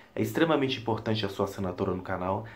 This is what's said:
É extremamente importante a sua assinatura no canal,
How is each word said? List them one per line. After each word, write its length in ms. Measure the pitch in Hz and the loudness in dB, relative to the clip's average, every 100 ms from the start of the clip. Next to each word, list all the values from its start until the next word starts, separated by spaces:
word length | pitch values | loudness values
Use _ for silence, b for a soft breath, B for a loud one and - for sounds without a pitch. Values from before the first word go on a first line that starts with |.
| B | B
É 80 | - | -2
extremamente 580 | 110 - 165 151 131 123 | 0 4 4 4 2 0
importante 460 | - 113 113 107 98 | -2 0 0 0 0
a 40 | |
sua 160 | - 95 | 0 -2
assinatura 480 | - 92 87 95 | 0 -4 -2 0
no 100 | 90 | -2
canal, 400 | 90 92 90 101 110 | -4 -4 -2 -2 -4